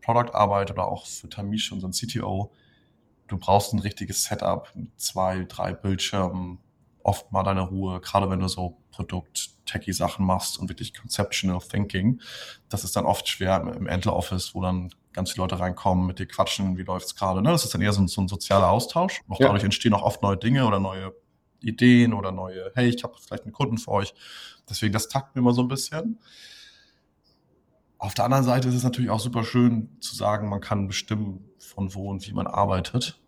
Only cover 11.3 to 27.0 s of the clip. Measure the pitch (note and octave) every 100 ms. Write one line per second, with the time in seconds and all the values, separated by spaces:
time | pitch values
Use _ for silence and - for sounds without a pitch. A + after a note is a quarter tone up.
11.3 | - F#2+ F2+ - G#2 G2+ F#2+ G2+ B2 -
12.3 | - - - - - G2 G#2 - G2+ -
13.3 | - F#2 F#2+ - - F#2+ F#2 G#2 - F#2+
14.3 | F2+ - F#2 F#2 F#2 F2+ - _ - F#2
15.3 | - F#2 F2+ F2+ F2 G2+ F#2 F#2 F2+ F#2
16.3 | - G2 - F#2+ F#2 F#2+ F2+ - - F#2+
17.3 | F#2 A#2 E3+ - - G#2 G2+ F#2 - F#2
18.3 | G2 - G2 F#2 G#2+ - E3 F#3 - -
19.3 | - C3 G2+ G2+ - A2+ G2+ G#2+ - G2+
20.3 | F#2+ A2 C#3 A#2+ G2 F#2+ F#2+ F#2+ - _
21.3 | _ _ _ A2+ A2+ B2 B2 A#2+ G#2 F#2+
22.3 | F#2 F#2 F#2 F#2+ B2+ A#2+ A#2+ - - -
23.3 | G#2 G#2+ - A#2 A2+ - G#2 G2+ - -
24.3 | - - - - A2 G#2+ G#2 - C3+ -
25.3 | C3 B2 A#2+ B2 C3+ - D3+ A3 A3+ _
26.3 | - - - - - _ _